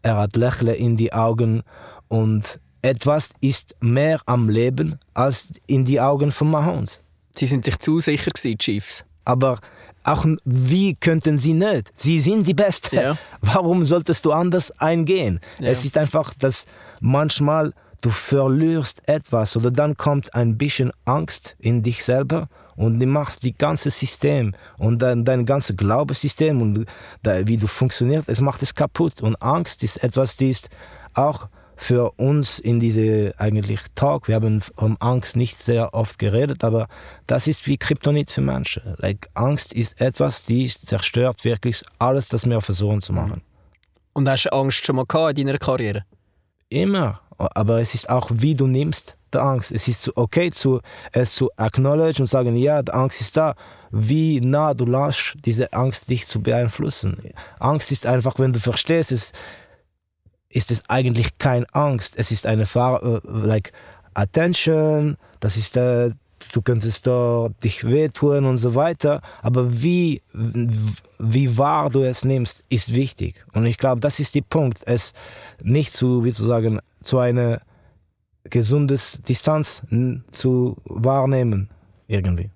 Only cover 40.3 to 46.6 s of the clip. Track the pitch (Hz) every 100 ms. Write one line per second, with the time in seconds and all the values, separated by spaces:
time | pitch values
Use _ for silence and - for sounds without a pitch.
40.3 | - - 120 127 - - 104 - 120 127
41.3 | 117 120 113 123 110 - _ 120 135 -
42.3 | 117 123 117 101 92 104 104 - 92 87
43.3 | - _ _ _ _ - _ _ - 135
44.3 | 131 - 135 135 123 - 131 131 160 160
45.3 | 143 139 131 - 127 110 104 - _ _
46.3 | _ _ _